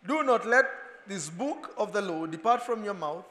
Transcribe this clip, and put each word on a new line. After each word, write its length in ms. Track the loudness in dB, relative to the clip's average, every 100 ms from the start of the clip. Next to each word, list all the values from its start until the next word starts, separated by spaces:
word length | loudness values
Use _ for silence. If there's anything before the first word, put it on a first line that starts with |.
| -2
Do 160 | 0
not 220 | 4 2 6
let 180 | 4 4 0 -14 -18 -8
this 220 | -8 -6
book 460 | -4 -4 -4 -8 -4
of 160 | 0
the 80 | 0
law 260 | -2 -2 -4
depart 360 | -2 4 2
from 200 | 2 -4
your 120 | -2
mouth. 320 | -4 -4 -6 -10